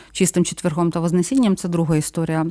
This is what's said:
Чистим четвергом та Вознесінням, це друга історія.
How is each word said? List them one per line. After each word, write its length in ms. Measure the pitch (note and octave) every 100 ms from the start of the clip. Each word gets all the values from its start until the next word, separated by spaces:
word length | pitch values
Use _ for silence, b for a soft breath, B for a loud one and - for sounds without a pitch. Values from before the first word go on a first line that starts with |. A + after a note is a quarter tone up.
| B
Чистим 340 | - F3+ F3+ F3
четвергом 460 | - F3 D#3 E3+
та 80 | E3+
Вознесінням, 560 | E3+ F3+ E3+ C4+ A3 F#3
це 120 | F3+
друга 280 | E3+ E3 D#3
історія. 500 | - E3+ E3 D#3+ D#3+